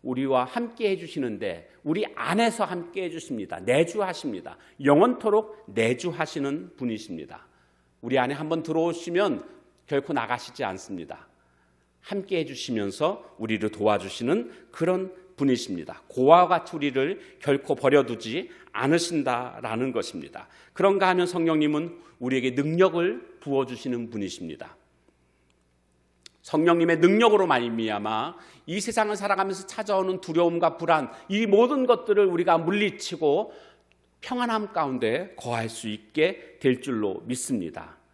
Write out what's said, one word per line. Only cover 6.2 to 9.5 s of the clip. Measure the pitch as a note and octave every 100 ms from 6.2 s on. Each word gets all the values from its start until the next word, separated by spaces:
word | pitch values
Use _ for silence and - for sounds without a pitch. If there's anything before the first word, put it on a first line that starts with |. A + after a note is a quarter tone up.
| D#3 D#3 C#3 D3+ F3+ -
분이십니다. | B2 G#2+ - E2 C#2+ - - _ _ _ _ _
우리 | A#2+ C3
안에 | B2 C#3+
한번 | D#3 E3
들어오시면 | D#3+ D#3+ E3 E3 - F3 G3+ A2 -